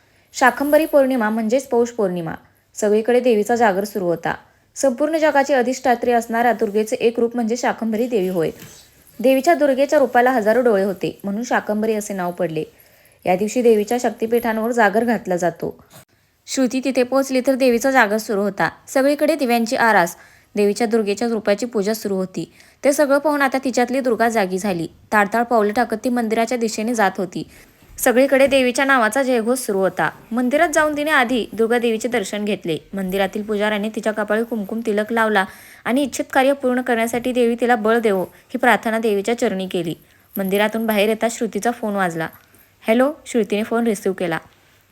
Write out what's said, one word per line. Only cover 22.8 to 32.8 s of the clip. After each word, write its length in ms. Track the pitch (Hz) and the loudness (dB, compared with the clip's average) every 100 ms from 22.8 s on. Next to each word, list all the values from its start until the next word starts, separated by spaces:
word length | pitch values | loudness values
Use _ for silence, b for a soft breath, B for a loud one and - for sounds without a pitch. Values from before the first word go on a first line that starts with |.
ते 80 | 277 | 0
सगळं 260 | 285 277 285 | 2 2 2
पाहून 240 | 311 294 | 0 0
आता 160 | 269 262 | 0 0
तिच्यातली 360 | 269 240 247 262 | -2 -2 0 0
दुर्गा 280 | 254 214 233 | 0 0 0
जागी 300 | 220 185 185 | 0 -2 -2
झाली. 280 | 202 175 160 - - | -2 -4 -6 -10 -2
ताडताड 320 | 214 202 226 | 0 2 0
पावलं 280 | 240 233 208 | 0 2 2
टाकत 240 | 226 233 220 | 0 -2 -2
ती 40 | 262 | -2
मंदिराच्या 500 | 240 226 226 226 247 | -2 -2 -2 -2 -2
दिशेने 360 | 226 220 220 | -4 -4 -4
जात 160 | 226 190 196 | 0 0 0
होती. 240 | 180 - - b b b b b | -6 -6 -12 b b b b b
सगळीकडे 480 | 262 233 277 269 269 | 2 4 4 4 4
देवीच्या 380 | 269 247 277 | 4 2 0
नावाचा 380 | 277 269 214 214 | 2 4 2 0
जयघोष 360 | 247 240 220 254 | 0 0 0 -2
सुरू 200 | - 196 | -2 0
होता. 320 | 185 180 156 - - | 0 0 -4 -4 -8
मंदिरात 360 | 226 247 294 339 | -2 0 2 2
जाऊन 220 | 311 302 294 | 2 0 0
तिने 140 | 294 | 0
आधी 360 | 294 240 254 - | 2 2 0 -4
दुर्गा 260 | 196 226 240 | -2 0 0
देवीचे 300 | 233 220 240 | 0 -2 -2
दर्शन 360 | 240 190 208 | -4 -4 -6
घेतले. 340 | 208 185 175 156 | -4 -4 -4 -6